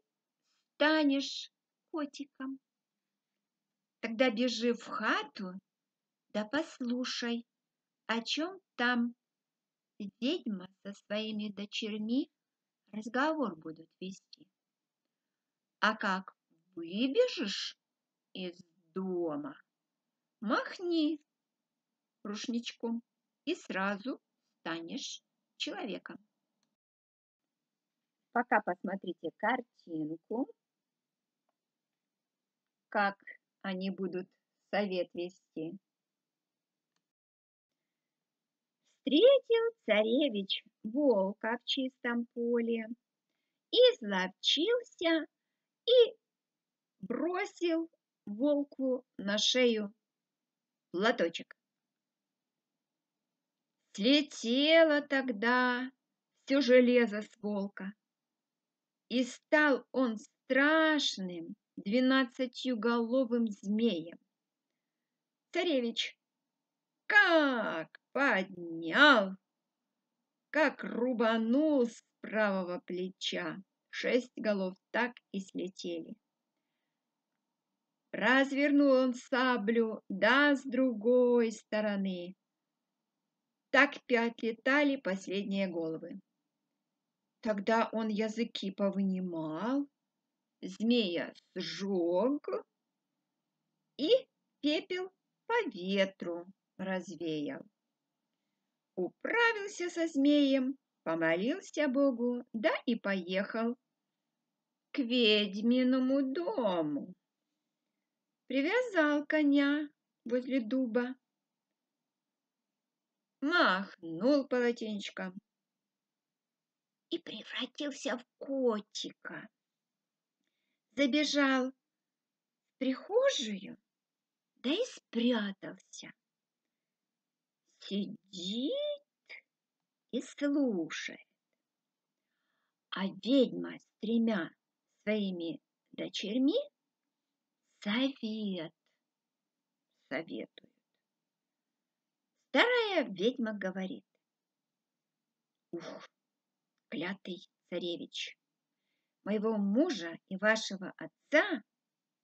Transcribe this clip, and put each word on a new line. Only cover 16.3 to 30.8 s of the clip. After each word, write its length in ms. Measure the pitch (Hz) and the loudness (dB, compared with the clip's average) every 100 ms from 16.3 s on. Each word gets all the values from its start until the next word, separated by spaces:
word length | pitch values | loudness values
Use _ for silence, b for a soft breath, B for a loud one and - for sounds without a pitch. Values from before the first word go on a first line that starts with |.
| - _ _ _ - | -18 _ _ _ -14
выбежишь 1040 | 165 202 262 427 494 427 208 - - - _ _ _ _ _ | -8 -2 0 2 2 0 -6 -6 -8 -12 _ _ _ _ _
из 240 | 190 180 175 - _ _ | -12 -10 -12 -20 _ _
дома, 640 | 190 190 175 165 147 143 - _ _ _ _ _ _ _ _ | -8 -4 -2 -2 -4 -8 -14 _ _ _ _ _ _ _ _
махни 800 | 208 330 523 - 349 330 302 311 _ _ _ _ _ _ _ _ _ _ | -4 -2 -4 -6 -4 0 0 -2 _ _ _ _ _ _ _ _ _ _
рушничком 800 | 202 208 - 233 240 - 233 233 - _ _ _ | -10 -8 -6 -6 -6 -8 -6 -6 -8 _ _ _
и 100 | - | -8
сразу 680 | 359 - 190 196 202 254 - _ _ _ _ | -6 -6 -4 -2 -4 -6 -10 _ _ _ _
станешь 600 | 175 165 165 262 - - _ _ _ - | -8 -8 -8 -10 -10 -14 _ _ _ -12
человеком". 600 | 294 403 262 175 - 170 _ _ _ _ _ _ _ _ _ _ _ _ _ _ _ _ _ _ _ _ _ | -10 -8 -8 -10 -12 -18 _ _ _ _ _ _ _ _ _ _ _ _ _ _ _ _ _ _ _ _ _
Пока 280 | 240 240 220 | -4 2 2
посмотрите 680 | 190 180 196 196 190 - 160 - | 0 -4 -6 -6 -8 -8 -10 -4
картинку, 1120 | 214 247 - _ - 320 151 160 - 226 359 - _ _ | -2 -2 -4 _ -12 -8 -6 -8 -8 -6 -6 -8 _ _